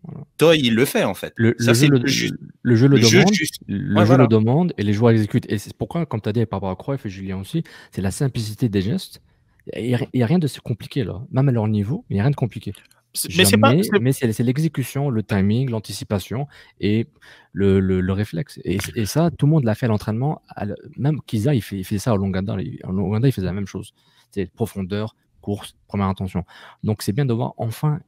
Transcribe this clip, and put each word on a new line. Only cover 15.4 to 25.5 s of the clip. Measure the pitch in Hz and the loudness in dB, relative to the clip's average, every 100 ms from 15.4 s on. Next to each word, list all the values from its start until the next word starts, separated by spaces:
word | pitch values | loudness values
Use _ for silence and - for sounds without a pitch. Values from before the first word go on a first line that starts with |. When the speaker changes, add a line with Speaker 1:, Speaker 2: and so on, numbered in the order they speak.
| 98 113 135 | 2 2 0
Speaker 1:
l'anticipation | 113 - 101 - 101 - 110 143 - - _ | -4 -8 -14 -4 -4 -4 -8 -8 -12 -20 _
et | 98 107 113 _ - - _ | 0 0 -2 _ -20 -20 _
le, | 87 98 98 | 0 4 4
le, | 95 92 | 2 0
le | 92 | 0
réflexe. | 98 107 165 151 - | -2 -2 -6 -8 -10
Et, | - - - - | -4 -4 -4 -6
et | 104 | -2
ça, | 147 170 | 0 0
tout | 95 139 | 2 2
le | |
monde | 160 | 4
l'a | 117 | 2
fait | 104 120 | 0 0
à | |
l'entraînement. | 107 - 110 139 - _ | -2 -2 -4 -4 -6 _
À | - 104 | -10 -8
l-, | - - - | -10 -14 -4
même | 131 156 - | -2 -2 -4
Kiza, | 110 117 135 | -2 0 0
il | |
fait, | - 98 | -2 -10
il | |
fait | 90 101 | -4 -4
ça | - | 0
à | 101 | 0
Longanda. | 98 92 98 107 | 0 -2 -4 -6
Il, | 87 - | -8 -10
en | - | -6
Longanda, | 95 95 107 139 | -4 -2 0 0
il | |
faisait | 123 90 | 0 -4
la | |
même | 95 98 | -6 -8
chose. | - - _ _ _ _ | -12 -14 _ _ _ _
C'est | 101 90 | -8 -8
profondeur, | - 107 98 92 101 107 _ _ _ | -6 -6 -6 -6 -6 -6 _ _ _
course, | - | -8